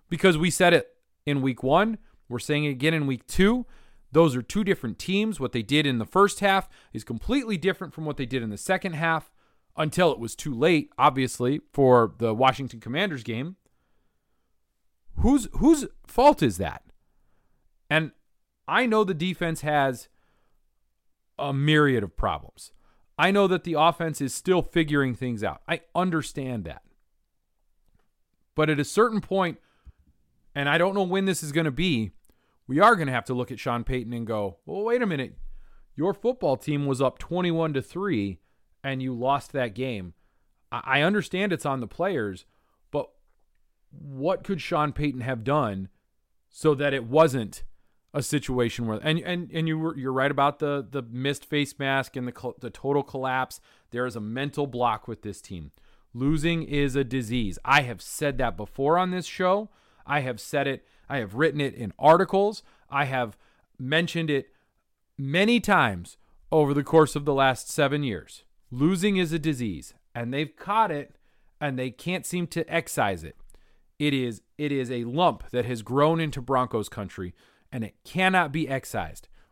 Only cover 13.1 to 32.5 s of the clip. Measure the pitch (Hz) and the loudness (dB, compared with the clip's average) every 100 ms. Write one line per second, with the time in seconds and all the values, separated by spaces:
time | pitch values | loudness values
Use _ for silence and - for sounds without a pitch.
13.1 | 135 113 113 160 190 _ _ _ _ _ | -4 -6 -8 -8 -12 _ _ _ _ _
14.1 | _ _ _ _ _ _ _ _ _ - | _ _ _ _ _ _ _ _ _ -8
15.1 | - 214 285 214 - 269 302 233 - - | 2 4 4 0 2 4 4 2 -12 -6
16.1 | - 285 - 131 87 85 - _ _ _ | 4 6 6 2 0 -4 -6 _ _ _
17.1 | _ _ _ _ _ _ _ - 156 160 | _ _ _ _ _ _ _ -2 0 0
18.1 | - _ _ _ _ - 185 247 220 196 | -8 _ _ _ _ -2 0 2 2 2
19.1 | 160 185 175 170 160 151 147 135 123 - | 0 -2 -2 -4 -4 0 2 2 -2 -10
20.1 | _ _ _ _ _ _ _ _ _ _ | _ _ _ _ _ _ _ _ _ _
21.1 | _ _ - 139 135 147 151 143 120 98 | _ _ -10 -4 0 4 6 6 4 -2
22.1 | - 104 76 - - - _ _ _ _ | -2 -2 -2 -8 -20 -20 _ _ _ _
23.1 | - 175 202 196 185 175 151 165 - 165 | 0 4 4 4 2 0 2 4 2 -2
24.1 | - 135 - 180 180 - 170 151 147 131 | -2 -6 -4 0 2 2 0 2 2 0
25.1 | 117 127 110 101 69 - 165 _ 165 185 | -2 -6 -4 -4 -6 -6 -6 _ -2 0
26.1 | 165 - 156 131 117 80 65 _ _ _ | -2 -4 -8 -6 -6 -8 -12 _ _ _
27.1 | _ _ _ _ _ _ _ _ _ _ | _ _ _ _ _ _ _ _ _ _
28.1 | _ _ _ _ - 151 147 143 202 233 | _ _ _ _ -2 0 2 0 2 2
29.1 | 214 - 190 175 - _ _ - - _ | 2 -2 -2 -2 -4 _ _ -20 -20 _
30.1 | _ _ _ _ 143 143 165 180 196 185 | _ _ _ _ -4 0 2 2 2 0
31.1 | 190 190 165 156 147 156 127 185 123 104 | 0 0 -2 -2 -2 0 0 0 0 -2
32.1 | - _ _ _ | -8 _ _ _